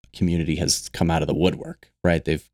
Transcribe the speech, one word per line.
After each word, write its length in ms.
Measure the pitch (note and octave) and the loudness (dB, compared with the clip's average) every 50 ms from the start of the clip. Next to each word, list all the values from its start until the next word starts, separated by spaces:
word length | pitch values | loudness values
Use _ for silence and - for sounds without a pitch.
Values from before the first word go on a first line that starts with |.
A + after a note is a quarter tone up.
| _ - - | _ -14 -4
community 420 | - F#2 F2 E2+ E2+ D#2+ D#2 D#2 | 0 0 2 2 2 0 0 -2
has 320 | - D#2+ - - - - - | -2 0 -2 -2 -2 -4 -6
come 200 | - - - E2+ | -4 -2 0 2
out 120 | - D#3+ | 2 0
of 60 | D3+ D3 | 0 0
the 60 | - | 0
woodwork, 560 | C#3+ E3 D3+ - - - E3 E3+ _ _ - _ _ - | 2 2 0 0 -2 -8 -12 -14 _ _ -20 _ _ 0
right? 200 | F2+ E2+ D#2+ - | 2 2 2 2
They've 240 | - D#2+ D#2 - _ | 0 -2 -2 -4 _